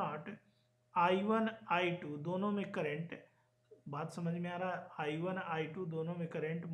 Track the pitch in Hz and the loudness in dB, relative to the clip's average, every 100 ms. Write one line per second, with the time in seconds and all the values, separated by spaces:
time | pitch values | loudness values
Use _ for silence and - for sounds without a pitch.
0 | 170 151 180 208 _ _ _ _ _ 180 | 0 -2 -8 -14 _ _ _ _ _ 4
1 | 175 190 202 220 220 220 - 175 180 170 | 6 6 4 4 4 0 0 4 4 2
2 | 151 147 156 185 208 202 196 202 151 147 | -4 -4 -2 0 2 0 0 0 0 -2
3 | 165 - - _ _ _ _ - - 143 | -4 -8 -14 _ _ _ _ -18 -8 -6
4 | 165 - 170 175 175 175 185 170 - - | -4 -2 -2 0 -2 0 0 -2 -6 -4
5 | 151 156 180 190 170 160 156 170 180 160 | -2 0 0 -2 -2 -2 -2 -4 -4 -2
6 | 160 175 170 165 156 165 170 | -2 -2 -2 -2 -2 -2 -4